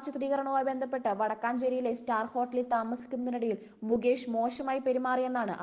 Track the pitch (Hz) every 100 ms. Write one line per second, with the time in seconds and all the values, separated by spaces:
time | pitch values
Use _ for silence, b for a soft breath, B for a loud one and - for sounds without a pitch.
0 | 285 262 269 277 269 269 269 262 262 262
1 | 240 202 214 214 233 247 254 254 247 240
2 | - 220 233 247 247 247 247 233 226 247
3 | - 247 247 247 226 196 B B 220 233
4 | 247 254 240 226 240 247 269 269 262 254
5 | 254 254 254 247 208 -